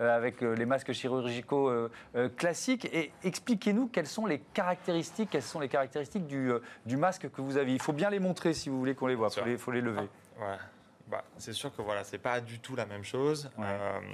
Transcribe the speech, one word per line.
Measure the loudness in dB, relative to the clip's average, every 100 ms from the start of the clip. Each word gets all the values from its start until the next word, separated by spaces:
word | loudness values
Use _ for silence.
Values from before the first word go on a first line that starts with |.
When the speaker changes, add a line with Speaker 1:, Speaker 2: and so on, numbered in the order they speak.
Speaker 1:
euh, | 4 4
avec, | 2 0
euh, | 0
les | 2 2
masques | 0 0
chirurgicaux, | -4 0 0 0 -2 0 2 4
euh, | 2 0 -6 -6 0
euh, | 0
classiques. | 0 0 0 0 0 0
Et | -2 -2 -2
expliquez-nous | -4 -4 0 2 4 2 2
quelles | 0 -2
sont | -2 0
les | -2 -2
caractéristiques, | -2 0 0 2 0 0 -2 0
quelles | 0
sont | -2 -4
les | 0
caractéristiques | 2 0 -2 -4 -4 -2
du, | 0 2
euh, | 2 0 -12 -2
du | 2
masque | 2 2 -6
que | -6
vous | 0 2
avez. | 4
Il | 2
faut | 2
bien | 2 2
les | 2
montrer | 2 2 2
si | 0 -2
vous | 0
voulez | 0
qu'on | 0 0
les |
voit. | 2 2
Speaker 2:
Bien | 2
Speaker 1:
Faut |
Speaker 2:
sûr. | 0
Speaker 1:
les, | 0
faut | 0
les | 0
lever. | 0 0 -4 -8 -20 -8
Speaker 2:
Ah, | -6
ouais. | -6 -10 -18 -20 -20 -8
Bah, | -8 -8 -14
c'est | -10
sûr | -8 -6
que | -6
voilà, | -2 -2
c'est | -4 -4
pas | -2 -2
du | -2 -12
tout | -8 -4
la | -4
même | -6
chose. | -4 0 2 2 -4 -6
Speaker 1:
Ouais. | -4
Speaker 2:
Euh, | -2 -2 -2 -6